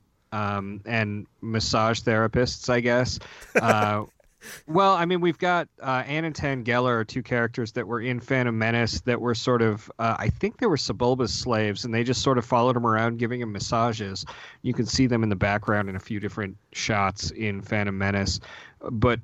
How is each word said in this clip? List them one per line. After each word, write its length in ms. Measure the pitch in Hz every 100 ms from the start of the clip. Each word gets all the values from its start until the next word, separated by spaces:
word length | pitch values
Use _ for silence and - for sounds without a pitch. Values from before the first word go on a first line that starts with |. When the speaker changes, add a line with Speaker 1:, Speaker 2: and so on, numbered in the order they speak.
| _ _ _
Speaker 1:
um, 480 | 107 104 101 98 101 110
and 400 | 113 107 104 - _
massage 640 | 113 113 110 117 110 113
therapists, 680 | - 110 113 123 123 - -
I 120 | 123
guess. 380 | 120 123 123 - - - - -
Uh, 420 | 117 107 104 104 - _ _ _
Speaker 2:
<laughs> 320 | - - -
Speaker 1:
well, 260 | 170 196
I 120 | 185 170
mean, 160 | 180
we've 160 | 175 -
got, 320 | 180 175 147 _
uh, 220 | 131 127 123
Ann 200 | 151 165
and 100 | 143
Tangela 540 | 143 131 113 120 127
are 160 | 117 110
two 180 | 131
characters 480 | 113 120 117 120 110
that 160 | 127 101
were 140 | 117
in 180 | 123 123
Phantom 380 | - 135 123 110
Menace 420 | 110 117 113 -
that 200 | - 120
were 140 | 120 117
sort 260 | - 123
of, 280 | 113 104 - -
uh, 180 | 113 110
I 80 | 107
think 300 | - 202 -
they 100 | 233
were 80 | 143
Sebulba's 580 | - 104 123 131 117
slaves, 520 | - 127 110 107 101 123
and 80 |
they 100 | 113
just 180 | 120 123
sort 160 | 143 123
of 60 |
followed 320 | 117 123 123 120
him 100 | 117
around 340 | 110 117 117
giving 200 | 117 123
him 140 | 117
massages. 720 | 101 - 117 117 110 101 95 - - - -
You 100 | 123
can 120 | 120 113
see 220 | - 131
them 160 | 117
in 60 | 110
the 80 | 95
background 500 | 104 104 104 104 98
in 80 | 92
a 40 |
few 180 | - 104
different 380 | 101 - 98 98 _
shots 580 | - - 107 98 95 -
in 300 | - 110 98
Phantom 360 | 95 110 101 95
Menace. 440 | 98 98 95 - - - - _ -
But, 280 | 113 123 117